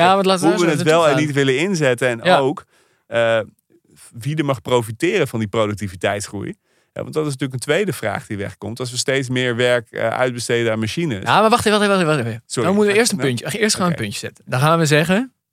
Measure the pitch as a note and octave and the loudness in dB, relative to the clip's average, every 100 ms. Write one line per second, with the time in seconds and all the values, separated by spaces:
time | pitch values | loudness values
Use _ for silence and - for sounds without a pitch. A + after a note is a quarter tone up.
0 | F3 G3 F#3+ F#3 D3+ G#3+ E3+ D3 C3+ D#3+ | 4 4 2 2 2 2 2 2 2 4
1 | D#3+ D3 D3+ C#3 C3+ C3 F#3 F3+ C#3 B2 | 4 4 2 2 2 2 0 0 0 2
2 | B2+ A#2 E3+ E3+ C3+ D#3 - _ _ _ | 0 0 2 4 4 -2 -8 _ _ _
3 | - A#2 A#2 A2+ G2 - _ _ _ _ | -6 0 2 2 -2 -10 _ _ _ _
4 | - A#2 C3 D#3 C#3+ B2+ - B2 A2 A2+ | -20 -10 -6 -2 -2 -2 0 0 0 -4
5 | E3 G#3 C3+ A2+ G#2+ A#2 G#2 G#2 G2+ F#2+ | -2 0 0 -2 -2 0 -2 -2 -8 -4
6 | G#2 G#2 - G2+ A2+ G#3 _ _ _ - | -4 -4 -6 -10 -10 -12 _ _ _ -12
7 | - D3+ D3+ C3+ C#3 B2+ - D#3 G3+ C#3 | -8 -4 -4 -4 -6 -6 -2 -2 -2 -4
8 | G#2+ G2 - G2+ G2+ - G2+ A#2 A#2+ A#2+ | -6 -6 -8 -8 -8 -10 -12 -8 -8 -6
9 | - C3+ B2+ B2+ B2+ A#2 B2 B2 A2 G#2 | -2 -2 -2 -2 0 0 2 2 -2 -4
10 | A2+ A2+ C3 A#2+ A#2 A#2+ A#2 A2 G#2+ - | -2 0 -2 -2 -2 0 0 0 -2 -2
11 | E3 G2 G#2 D3+ A3 A#3 A3 G#3 G3+ G3 | -4 -2 2 4 4 2 2 2 2 2
12 | D#3+ D3+ A#2 A2+ - - C#3+ G3+ G#3 G3+ | 2 0 -2 -6 -8 -2 0 2 2 2
13 | A#3+ F3+ C3 A#2+ - - G#3 - F3+ - | 2 0 -2 -2 -4 -2 0 0 -2 -2
14 | G#2+ - A2 - - B2+ D3+ E3 D#3 D3 | -6 -8 -12 -14 -6 0 2 2 4 2
15 | D#3+ F#3+ C4 _ _ | 2 0 -2 _ _